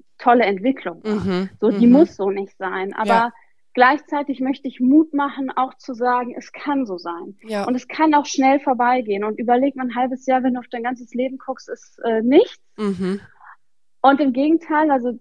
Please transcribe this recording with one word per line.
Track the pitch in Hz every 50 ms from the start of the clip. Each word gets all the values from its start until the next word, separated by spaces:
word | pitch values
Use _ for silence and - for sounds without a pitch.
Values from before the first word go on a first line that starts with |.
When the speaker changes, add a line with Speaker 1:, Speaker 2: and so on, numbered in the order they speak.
| _ _ _ -
Speaker 1:
tolle | - 254 240 247 226
Entwicklung | 190 202 180 190 262 269 - - 180 165 165 165
war. | 214 208 214 175
Speaker 2:
Mhm. | 190 185 180 190 190 - -
Speaker 1:
So, | - 214
die | 208 202 233
Speaker 2:
Mhm. | 240 247
Speaker 1:
muss | 277 339 - -
so | - 190 196
nicht | 196 202 196 190 _ -
sein. | 190 185 190 190 190 196 -
Aber | - 220 208 226
Speaker 2:
Ja. | 226 233 240 - _ _ _ _ _ _ _ -
Speaker 1:
gleichzeitig | 254 247 254 285 294 - - 311 285 285 285 269 -
möchte | 262 262 277 - - 269
ich | - -
Mut | 254 247 269 311 320 311 -
machen, | 285 285 277 - 269 277 262 -
auch | - 254 262 -
zu | _ - - 254
sagen, | 220 240 247 247 247 247 240 240
es | 240 214 - -
kann | - - 285 285 277 262
so | 214 185 175
sein. | - 170 170 170 185 - 196 _ -
Speaker 2:
Ja. | 220 214 202 202
Speaker 1:
Und | - 254
es | 254 - -
kann | - - 311 320 302
auch | 294 285
schnell | - - - 262 262 269 285
vorbeigehen. | 277 294 262 226 240 240 254 254 247 214 202 196 208
Und | 214 214 -
überleg | 247 220 240 247 262 285 269
mal | 269 262
ein | 247 226
halbes | 247 254 254 262 254 -
Jahr, | - 254 254 247
wenn | 262 247
du | 254
auf | 240 -
dein | - 240 233
ganzes | 240 254 240 247 - -
Leben | 240 254 262 262 262
guckst, | - - 262 254 - -
ist, | - - - - _ - -
äh, | 233 226 220 220
nichts. | 240 269 330 480 - - - _ _ _
Speaker 2:
Mhm. | - 214 202 196 180 190 180 196 202 - - _ _ - - - _ _ _ _ _ _ _ _ _
Speaker 1:
Und | - 262 277 277
im | 302 269 233
Gegenteil, | 254 277 311 330 320 - - 311 302 320 311 277
also | 262 240 247 233 -